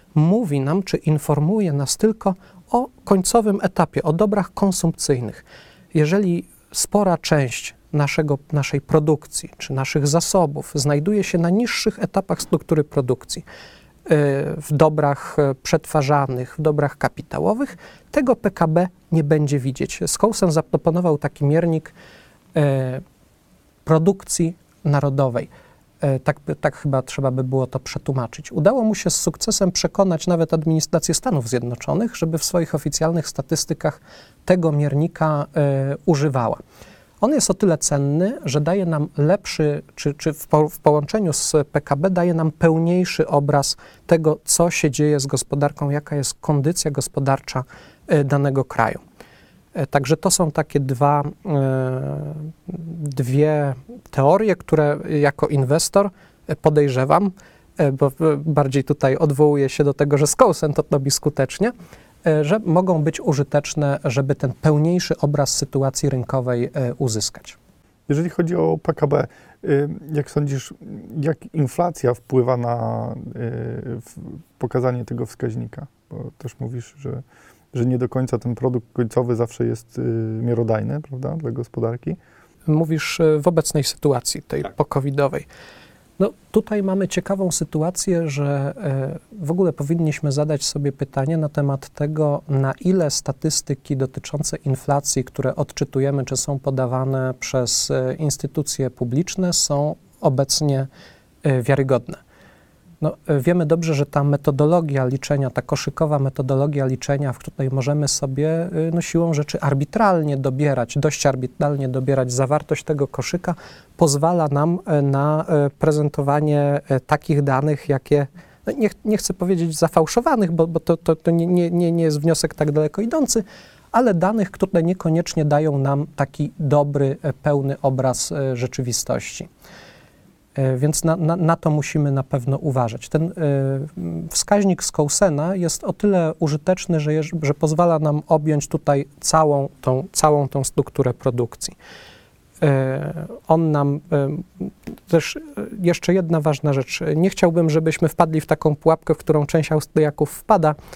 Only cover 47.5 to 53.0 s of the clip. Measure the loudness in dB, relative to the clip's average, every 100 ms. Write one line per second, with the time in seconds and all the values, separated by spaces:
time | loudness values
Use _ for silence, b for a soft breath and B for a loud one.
47.5 | -8 -8 B B B 0 2 4 2 2
48.5 | 0 0 0 0 -2 -10 B B B B
49.5 | B _ -6 0 0 2 0 2 0 0
50.5 | -2 -2 -2 -2 0 2 2 -2 -8 -4
51.5 | 0 0 0 -2 -4 -6 -6 -8 -10 -12
52.5 | -14 -14 -12 -10 -8